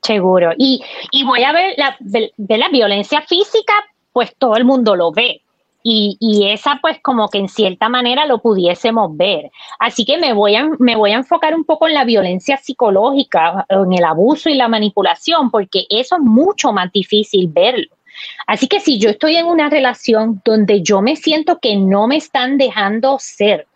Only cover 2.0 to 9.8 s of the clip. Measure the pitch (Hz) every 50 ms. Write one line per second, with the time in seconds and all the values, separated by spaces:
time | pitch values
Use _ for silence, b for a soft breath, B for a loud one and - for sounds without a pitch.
2 | - 196 196 233 220 220 _ - 208 190 220 220 220 233 349 262 226 196 202 202
3 | 202 - - 294 302 - 349 349 415 - - 453 427 - 415 415 403 _ _ _
4 | _ _ _ 254 233 - _ _ - 247 214 226 247 247 269 262 240 214 202 180
5 | 175 170 156 190 233 240 - - _ _ _ _ _ _ _ _ _ 233 226 220
6 | 208 208 190 _ - 226 214 208 202 196 208 208 - 294 285 285 - 320 311 -
7 | _ - 262 233 214 202 - 202 196 190 - - 220 190 185 - - 226 247 254
8 | 247 240 247 269 302 302 262 233 _ 233 214 190 180 175 180 - - 240 226 226
9 | 214 175 156 151 175 196 196 156 - 147 B B B B B B